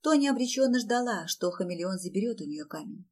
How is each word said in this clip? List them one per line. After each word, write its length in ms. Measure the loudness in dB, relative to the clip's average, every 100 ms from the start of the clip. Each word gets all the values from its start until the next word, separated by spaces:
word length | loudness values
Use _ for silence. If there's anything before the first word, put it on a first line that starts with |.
Тоня 280 | 6 4 4
обреченно 480 | 2 0 2 4 4
ждала, 460 | 2 0 0 -4 -6
что 220 | -2 -2
хамелеон 480 | -2 -4 -2 -4 -4
заберет 440 | -4 -2 -2 -4
у 40 | -8
нее 220 | -10 -10
камень 420 | -12 -12 -14 -18